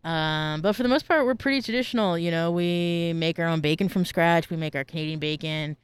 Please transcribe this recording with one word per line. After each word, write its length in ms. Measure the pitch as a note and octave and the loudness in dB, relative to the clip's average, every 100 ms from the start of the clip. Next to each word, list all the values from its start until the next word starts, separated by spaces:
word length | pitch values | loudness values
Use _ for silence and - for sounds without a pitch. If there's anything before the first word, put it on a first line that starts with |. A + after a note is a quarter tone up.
Um, 580 | E3 E3 D#3 D#3 D#3 D3+ | -2 0 0 0 -2 0
but 100 | F#3 | 0
for 80 | G#3+ | 0
the 60 | B3 | 2
most 180 | C#4 - | 2 2
part, 180 | D#4+ B3+ | 2 2
we're 80 | |
pretty 260 | C4 C#4 C4+ | 0 0 0
traditional. 580 | A3+ A#3+ A#3+ A#3+ G3+ E3+ | 0 -2 0 0 2 2
You 120 | E3+ | 0
know, 200 | E3 E3+ | 0 0
we 640 | F3 F3 F3 F3 E3+ E3+ | 0 0 0 0 0 0
make 240 | E3 D#3+ E3 | 0 -2 0
our 80 | E3 | 0
own 140 | D#3+ | 0
bacon 280 | D3 D#3+ G3 | 0 0 0
from 160 | F#3+ | 0
scratch. 440 | F3+ - E3+ E3+ - | 0 2 4 4 2
We 80 | E3 | -6
make 180 | D#3 | -4
our 100 | C#3 | -6
Canadian 340 | C3+ D#3+ D#3 D#3 | -6 -6 -6 -4
bacon. 560 | D3+ D3+ D#3 D#3 D3+ D3 | -4 -4 -4 -4 -6 -8